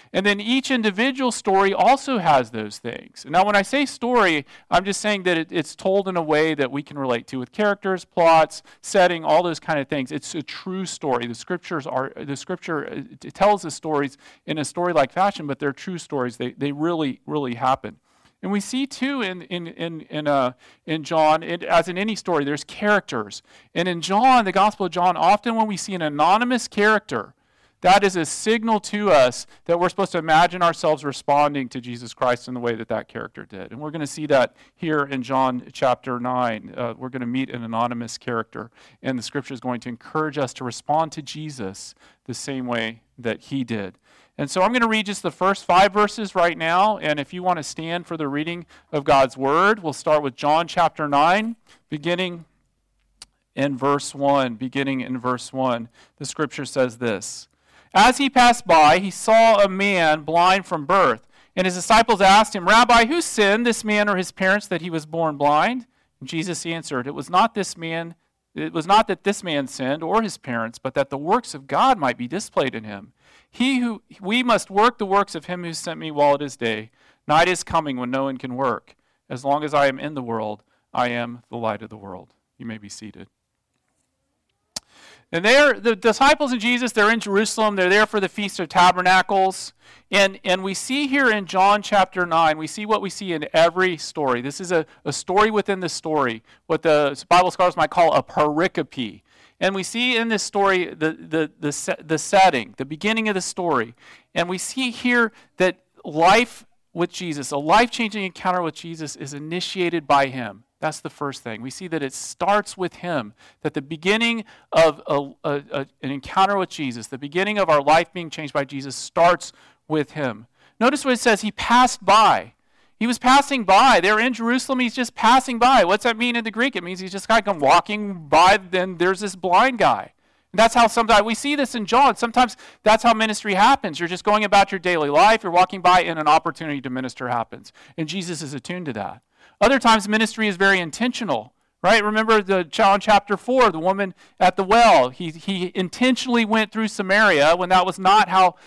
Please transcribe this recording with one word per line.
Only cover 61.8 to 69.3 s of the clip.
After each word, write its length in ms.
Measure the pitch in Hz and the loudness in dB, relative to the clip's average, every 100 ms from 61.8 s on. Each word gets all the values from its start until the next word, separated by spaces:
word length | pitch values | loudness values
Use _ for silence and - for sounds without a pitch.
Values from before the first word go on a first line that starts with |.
| - 226 226 202 | 2 4 4 4
asked 360 | 196 202 220 202 | 6 6 6 0
him, 100 | 170 | 4
'Rabbi, 380 | 220 240 233 | 4 6 4
who 160 | 226 339 | 4 0
sinned, 440 | - - 202 214 | -2 2 2 2
this 200 | 240 220 | 0 -2
man 240 | 214 208 208 | -2 0 0
or 80 | 185 | -2
his 160 | 180 | -4
parents, 340 | - 190 202 - | -2 0 0 -2
that 140 | 175 | -6
he 100 | 175 | -4
was 160 | 165 151 | -6 -6
born 300 | 165 160 143 | -2 -2 0
blind?' 500 | 143 151 196 247 233 _ _ _ | 2 2 0 -2 -10 _ _ _
And 100 | 131 | -8
Jesus 380 | 165 170 165 170 | -6 -6 -6 -8
answered, 400 | 165 - 131 127 | -8 -6 -6 -6
'It 80 | |
was 160 | 147 147 | -10 -2
not 240 | 185 226 | 0 0
this 220 | 208 185 175 | -2 -8 -8
man, 400 | 165 165 170 - _ _ _ | -8 -8 -8 -14 _ _ _
it 200 | 156 160 | -10 -6
was 120 | 165 160 | -4 2
not 180 | 208 220 | 2 2
that 160 | 190 | -2
this 220 | 202 | -4